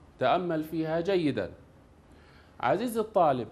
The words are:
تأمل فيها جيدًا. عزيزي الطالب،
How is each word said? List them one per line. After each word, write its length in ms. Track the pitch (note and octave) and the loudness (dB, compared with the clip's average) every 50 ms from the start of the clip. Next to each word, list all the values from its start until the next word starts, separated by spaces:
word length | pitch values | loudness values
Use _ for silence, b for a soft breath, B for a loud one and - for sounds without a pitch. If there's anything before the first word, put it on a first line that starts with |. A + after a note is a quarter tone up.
| - - - - | -20 -16 -8 -2
تأمل 460 | B2+ B2 C#3 F3 F#3 F3 E3 D#3 D3+ | 0 2 2 2 0 -2 -4 -4 -4
فيها 360 | D#3 F3 E3 D#3+ D#3+ D#3+ E3+ | -4 -4 -4 -4 -2 -2 -2
جيدًا. 500 | E3+ F#3 G3 F3+ E3 D3 B2 G#2+ F#2+ E2 - - - - - - - - - - - b b b b b b b b b b b | 0 0 0 2 2 0 -2 -2 -4 -6 -8 -16 -20 -20 -20 -20 -20 -20 -20 -20 -20 b b b b b b b b b b b
عزيزي 400 | - B2 D3 F3+ A#3 B3+ G#3+ A#3 | 0 0 0 0 0 -2 -2 -4
الطالب، 480 | G#3+ A3 - G3 F3 D3+ C3+ B2+ A2+ - | -4 0 2 4 4 4 4 2 -2 -8